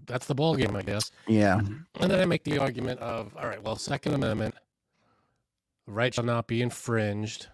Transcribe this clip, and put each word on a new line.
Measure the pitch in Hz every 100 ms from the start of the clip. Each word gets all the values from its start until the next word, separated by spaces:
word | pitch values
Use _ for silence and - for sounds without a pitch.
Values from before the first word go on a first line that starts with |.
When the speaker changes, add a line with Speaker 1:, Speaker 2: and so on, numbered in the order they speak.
| -
Speaker 1:
that's | 123 -
the | 135
ball | 165 147
game, | 110 98
I |
guess. | 98 104 - - -
Speaker 2:
Yeah. | 110 104 98 101 139 170 -
Speaker 1:
And | 185
then | 190
I | 180
make | 170
the | - 143
argument | 139 117 117 127
of, | 117 113 107 -
all | 143
right, | 101
well, | - 110
Second | - 139 -
Amendment, | 143 117 110 110 - _ _ _ _ _ _ _ _ _ _ _ _ -
right | 104 127
shall | 120 120
not | 117 117
be | 117
infringed. | 120 - - 113 107 104 107 - -